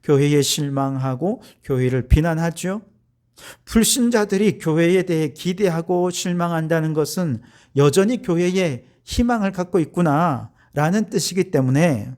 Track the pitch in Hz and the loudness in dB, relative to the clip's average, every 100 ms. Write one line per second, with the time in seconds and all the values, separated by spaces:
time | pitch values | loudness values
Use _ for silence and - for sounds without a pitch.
0 | - 143 143 147 135 - 143 139 135 135 | 2 2 4 2 2 -2 -2 -2 -2 -2
1 | 131 127 170 247 - _ - 131 127 127 | -4 -2 -4 -6 -10 _ -4 0 0 0
2 | 123 156 165 160 165 165 180 202 - _ | 4 4 4 0 -4 -4 -8 -8 -12 _
3 | _ _ _ - - - - 226 214 247 | _ _ _ -20 -20 -20 -2 2 2 2
4 | 240 233 208 196 214 - 165 156 170 185 | 2 2 2 2 0 0 -2 2 2 2
5 | 185 160 156 156 175 185 196 165 170 180 | 0 -2 -2 -4 -6 0 0 0 -2 0
6 | 180 175 185 175 170 165 160 165 156 156 | 0 -2 -4 -2 -2 -2 0 0 0 -2
7 | 143 - 165 117 - _ _ 139 143 139 | -2 -2 -4 -4 -8 _ _ 2 4 4
8 | 202 247 247 170 180 185 175 120 _ _ | 2 0 -2 0 0 0 -2 -4 _ _
9 | - - 240 233 196 190 180 196 160 - | -8 -2 0 0 -2 -4 -2 -2 -2 0
10 | 170 143 175 127 110 _ _ - 151 202 | 2 2 0 -2 -8 _ _ -2 0 0
11 | 220 196 - 180 185 143 131 135 175 123 | -2 -4 -2 -4 0 0 2 2 2 0
12 | 117 | -6